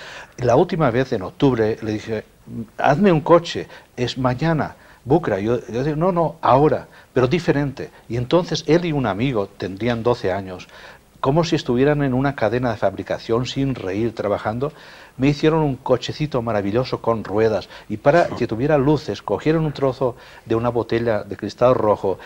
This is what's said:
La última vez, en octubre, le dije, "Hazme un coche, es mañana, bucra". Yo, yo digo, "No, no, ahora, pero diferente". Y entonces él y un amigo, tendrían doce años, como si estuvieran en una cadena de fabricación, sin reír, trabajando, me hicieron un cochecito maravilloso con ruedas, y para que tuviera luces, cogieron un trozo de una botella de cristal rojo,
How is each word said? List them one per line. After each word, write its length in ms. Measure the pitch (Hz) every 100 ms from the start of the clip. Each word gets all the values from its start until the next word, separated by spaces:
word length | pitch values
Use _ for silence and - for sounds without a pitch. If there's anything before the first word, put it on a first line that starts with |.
| - - - -
La 200 | 123 123
última 340 | 185 185 147
vez, 220 | 117 131
en 80 | 113
octubre, 560 | 90 - 139 120 107 110
le 100 | 110
dije, 320 | 110 110 110 - _ - 120 110 -
"Hazme 340 | - 143 202
un 80 | 165
coche, 460 | - 170 165 104 82 - - -
es 220 | 120 -
mañana, 580 | 127 123 160 156 95 - - - 120
bucra". 340 | 160 165 98
Yo, 260 | 104 120 -
yo 160 | 110 139
digo, 100 | 151
"No, 160 | 175
no, 240 | 175 160 -
ahora, 460 | - 127 151 113 - - -
pero 140 | - 123
diferente". 640 | 165 - 139 143 127 82 - -
Y 80 | 113
entonces 480 | 120 170 175 151 -
él 160 | 165
y 80 | 175
un 140 | 147 123
amigo, 420 | 95 131 117 98
tendrían 560 | - 98 95 117 117
doce 300 | 113 117 98
años, 340 | 95 95 90 - - - - _ _
como 220 | 131 151
si 120 | 165 151
estuvieran 460 | - 120 139 147
en 120 | 139 123
una 200 | 139 139
cadena 360 | 107 120 127
de 60 | 107
fabricación, 680 | 101 92 98 80 - 113 123
sin 300 | - 139 127
reír, 400 | 98 95 117 107
trabajando, 580 | 101 98 110 117 143 - - - - -
me 100 | 135
hicieron 340 | 143 156 160
un 140 | 151 127
cochecito 680 | - 123 - - 147 131
maravilloso 580 | 117 107 101 110 127 117
con 240 | - 113
ruedas, 460 | 92 101 110 101 - - -
y 80 | 107
para 280 | 147 160 -
que 180 | - 120
tuviera 320 | 110 139 151
luces, 420 | 135 151 - 101
cogieron 440 | - 101 151 165 156
un 60 |
trozo 440 | 143 135 127 131 123 - - -
de 80 | 113
una 140 | 120
botella 520 | 117 107 117 117 107
de 160 | 101 98
cristal 380 | 101 - 123 123
rojo, 420 | 104 101 101 90